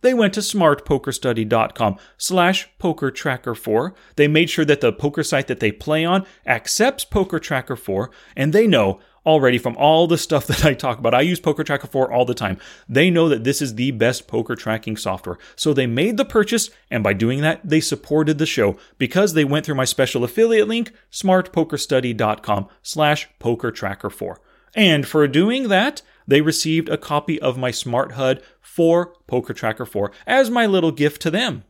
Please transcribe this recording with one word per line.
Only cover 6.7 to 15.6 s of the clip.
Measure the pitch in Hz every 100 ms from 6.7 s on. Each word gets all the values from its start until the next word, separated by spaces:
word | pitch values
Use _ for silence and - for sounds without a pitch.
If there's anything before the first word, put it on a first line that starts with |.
| - - -
Poker | - 208 190 160
Tracker | - 139 - 127
four, | - 95 117 - -
and | - 143
they | 170 226
know | 147 98 98 _ _ -
already | 156 131 123
from | 123 117
all | 143 160 170
the | 165
stuff | - 151 -
<laughs> |
that | -
I | 156
talk | 135 135 117
about, | 117
I | 123
use | 156 180
Poker | - 151
Tracker | 156 143 -
four | 135 127
all | 120
the | 123
time. | 120 107 95 - - -
They | 120 180
know | 170 165
that | 131
this | 113 143
is | 139
the | 110 131
best | 120 117 120 -
poker | 113 110 117
tracking | - 110 113 107
software. | - 95 - 87 -
So | -